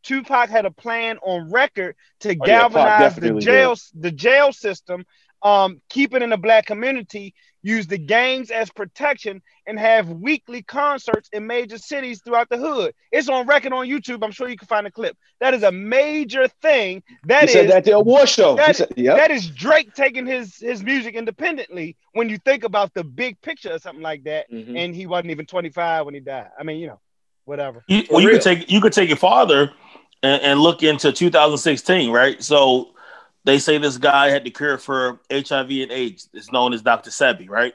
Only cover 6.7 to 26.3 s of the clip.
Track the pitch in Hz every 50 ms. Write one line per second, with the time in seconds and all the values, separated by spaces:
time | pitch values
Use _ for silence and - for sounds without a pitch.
6.7 | 214 208 233 262 269 254 208 _ - 208 202 196 _ _ _ _ _ _ - 196
7.7 | 220 220 202 160 202 190 151 143 208 233 247 254 262 262 254 214 226 226 226 190
8.7 | _ - 202 180 _ - 277 285 277 - - 214 196 190 _ _ _ _ _ -
9.7 | 220 214 214 226 226 220 196 170 170 165 185 269 311 262 _ - 240 240 196 -
10.7 | - 277 285 294 285 262 - - 220 214 _ _ - 214 214 220 240 240 247 202
11.7 | 220 220 - - 302 277 262 247 233 196 _ 240 240 233 240 _ 240 240 262 320
12.7 | 294 254 190 151 - _ _ _ - 294 277 254 269 254 247 240 285 285 - 277
13.7 | 262 254 254 247 277 285 - - 247 220 214 214 190 - 226 247 247 190 208 _
14.7 | 233 208 208 202 _ 226 226 170 - _ _ _ _ _ 240 262 277 240 208 196
15.7 | 180 185 196 214 240 269 285 302 302 302 294 208 226 269 262 262 _ _ - 311
16.7 | 294 254 214 185 185 190 _ _ - _ - 156 240 294 302 269 240 214 - 170
17.7 | 185 180 - 208 208 208 208 226 254 277 277 - - - 196 160 131 254 294 311
18.7 | 285 - 156 - - 127 123 127 156 240 302 330 302 247 185 165 143 123 160 254
19.7 | 311 311 294 208 _ - 277 262 240 262 254 254 262 254 240 185 _ - 214 240
20.7 | 247 208 190 233 269 269 226 233 214 226 233 214 196 _ 294 339 339 269 226 -
21.7 | 175 180 160 170 160 _ _ _ _ 214 233 220 214 190 _ 269 277 269 202 220
22.7 | 190 208 202 - _ 190 170 143 123 139 247 254 202 _ _ 311 320 _ - 196
23.7 | 165 160 _ 185 165 156 160 160 156 143 135 151 151 156 - _ 117 113 110 117
24.7 | 120 165 170 175 175 175 190 175 180 175 170 170 160 147 156 _ - 185 170 160
25.7 | 143 180 170 165 165 160 151 143 143 143 131 139